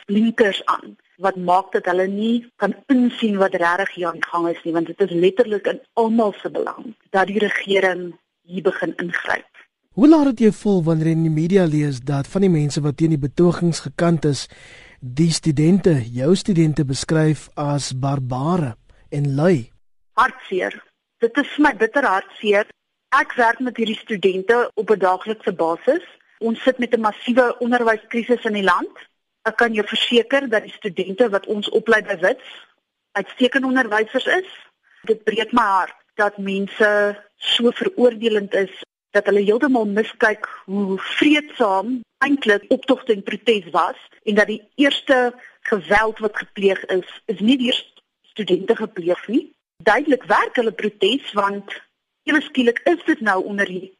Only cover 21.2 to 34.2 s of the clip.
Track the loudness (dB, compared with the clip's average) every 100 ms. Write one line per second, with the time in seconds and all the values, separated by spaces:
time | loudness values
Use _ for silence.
21.2 | -2 0 -4 2 0 2 0 0 0 0
22.2 | -4 -8 0 0 0 -8 _ _ _ 0
23.2 | 0 2 2 2 -4 -4 -4 -4 -6 0
24.2 | 0 0 2 2 2 -4 0 2 2 0
25.2 | -4 -6 -6 -2 -2 0 0 -2 -4 _
26.2 | _ _ -4 0 -2 -2 -2 0 -2 -4
27.2 | 0 2 2 0 0 2 2 0 -2 -6
28.2 | 0 -2 0 0 2 0 -2 -12 -20 _
29.2 | _ _ -6 0 0 0 -2 -2 2 0
30.2 | 2 -2 0 -4 -4 -10 -10 -6 -8 0
31.2 | 0 0 -4 -6 -2 -2 2 0 0 -2
32.2 | -2 -2 -8 -20 -20 _ _ _ _ -10
33.2 | -10 -2 0 0 0 -2 0 -2 -2 -4